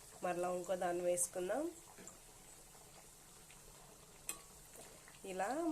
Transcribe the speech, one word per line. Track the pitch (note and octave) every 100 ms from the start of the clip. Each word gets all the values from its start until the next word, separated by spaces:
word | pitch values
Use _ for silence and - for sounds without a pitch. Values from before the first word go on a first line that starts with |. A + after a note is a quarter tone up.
| - - F#3
మరలా | F3 F3+ F3+
ఇంకో | F3 F#3
దాన్ని | F3+ F3 F3
వేసుకుందాం. | F3 - F#3+ F3+ A#3 E4 - - - - - - - - - - - - - - - - - - - - - - - - - - - - - - - - - - - G3
ఇలా | F#3 G3 C#4+ E4+